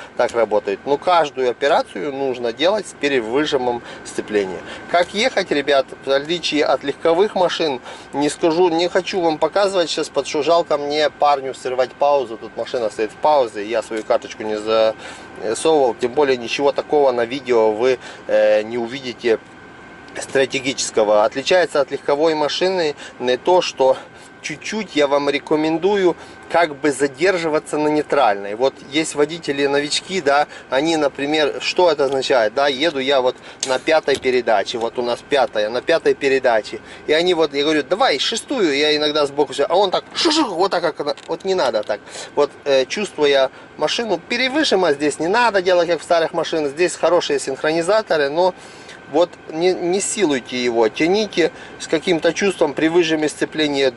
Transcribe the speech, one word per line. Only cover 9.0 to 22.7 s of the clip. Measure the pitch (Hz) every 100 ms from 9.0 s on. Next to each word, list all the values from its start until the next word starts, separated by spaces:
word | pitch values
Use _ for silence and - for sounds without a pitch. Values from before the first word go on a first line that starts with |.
| 180 196
вам | 165 151
показывать | 160 196 196 185 156
сейчас | 165 147
под | 143 -
шужалка | 156 143 170 165 147
мне | 143 151 143
парню | - 147 139 131
срывать | 123 131 127 127
паузу. | - 143 143 117 110
Тут | 110 117
машина | 113 127 107
стоит | - 107
в | -
паузе, | 151 147 117 104
я | 104 113
свою | - 110
карточку | 104 113 98 -
не | 107 107
засовывал. | 107 110 110 107 - - - - 107 113 160 156 127
Тем | 110 123
более | 131 139 123
ничего | 113 - 143
такого | - - 151 135
на | 120
видео | 117 143 123 117 110
вы, | 107 127 123 - - -
э, | 107 107 107
не | 107 120
увидите | 117 139 127 107 117 107 - - - - - - - -
стратегического. | - 135 131 135 131 117 - 113 104 104
Отличается | 110 135 - 185 160 147
от | 135
легковой | 139 - 143 165
машины | 156 143 - 185